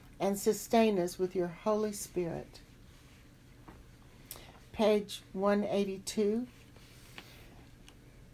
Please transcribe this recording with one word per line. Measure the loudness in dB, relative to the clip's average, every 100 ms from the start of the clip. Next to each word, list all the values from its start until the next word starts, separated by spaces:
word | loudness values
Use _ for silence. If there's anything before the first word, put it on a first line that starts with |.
| -16 -2
And | -2 0
sustain | 0 0 2 4 4 4
us | 0 -2
with | -4 0
your | -2 -2
Holy | -2 0 -2
Spirit. | -6 -6 -4 -4 -6 -10 -18 -20 -20 -20 -20 -20 -20 -20 -20 -20 -20 -20 -20 -20 -20 -20 -20 -18 -18 -18 -20 -10
Page | 2 4 4 0 -12 -10
one | -2 2 2 2
eighty-two. | 0 0 -4 -6 0 2 0 -4 -12 -20 -20 -20 -20 -20 -20 -20 -20 -20 -20 -20 -20 -20 -20 -20 -20 -20